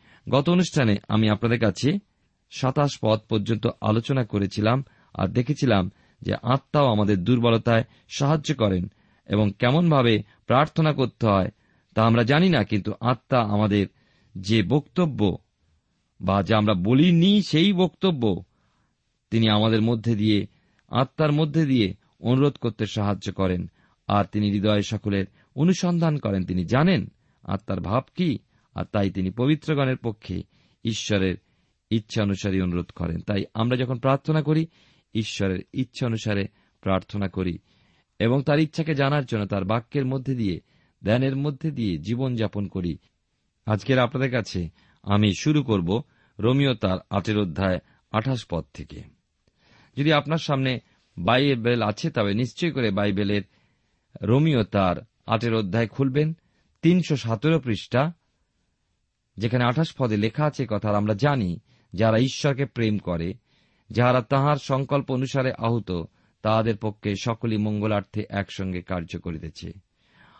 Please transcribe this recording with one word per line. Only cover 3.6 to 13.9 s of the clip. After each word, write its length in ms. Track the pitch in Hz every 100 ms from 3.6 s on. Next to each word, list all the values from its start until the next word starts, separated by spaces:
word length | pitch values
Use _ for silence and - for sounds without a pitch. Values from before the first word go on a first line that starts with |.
| 117 -
আলোচনা 440 | 107 110 113 135
করেছিলাম 600 | 117 104 98 - 104 131 - _ _
আর 140 | - 92
দেখেছিলাম 600 | 123 123 147 131 101 92 - _ -
যে 120 | 113 -
আত্মাও 500 | 117 135 _ 147 135
আমাদের 320 | 104 101 98
দুর্বলতায় 600 | 95 123 117 113 117 113 110 _ -
সাহায্য 460 | - 143 156 147
করেন 380 | 135 104 92 87 _ _ _ -
এবং 240 | 101 104 -
কেমনভাবে 640 | 123 156 170 143 120 107 - _ -
প্রার্থনা 460 | 123 160 - 156
করতে 340 | 139 120 - 113
হয় 240 | 98 92 - _ _ _
তা 80 | -
আমরা 200 | 113 117
জানি 260 | 113 147 185
না, 160 | 147
কিন্তু 280 | 98 104 107 -
আত্মা 380 | 117 127 - 127
আমাদের 480 | 104 104 107 104 92